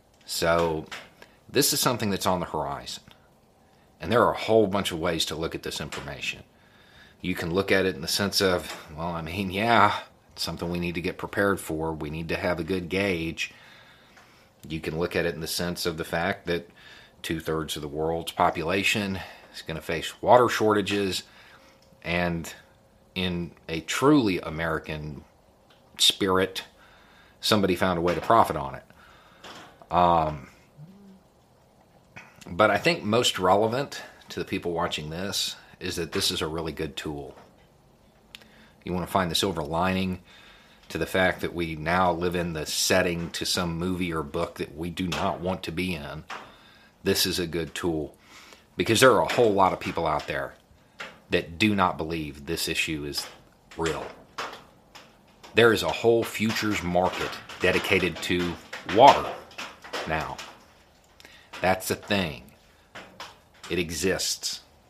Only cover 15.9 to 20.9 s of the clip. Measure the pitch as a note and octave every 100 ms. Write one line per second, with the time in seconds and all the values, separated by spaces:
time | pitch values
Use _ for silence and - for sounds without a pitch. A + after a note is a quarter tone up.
15.9 | D#2+ E2 E2+ F2+ G2 - E2+ - - -
16.9 | - - _ - D#2+ D2+ D#2+ D2+ D#2 D2
17.9 | D2 D#2+ E2 D#2+ - F2 F2 D#2+ G2 F#2+
18.9 | A#2 G2 F#2 - - - - - D#2+ -
19.9 | E2 - - F2+ A#2+ A#2 - G#2+ G#2 F#2+